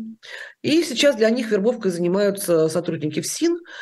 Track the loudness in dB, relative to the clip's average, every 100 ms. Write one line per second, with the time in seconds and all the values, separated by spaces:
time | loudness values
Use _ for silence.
0 | -8 -14 -18 -16 -18 -8 0 0 0 2
1 | 2 4 2 2 0 0 2 0 -2 0
2 | 0 2 0 0 0 2 2 0 -4 -4
3 | -4 -4 -6 -2 -2 -2 -8 -16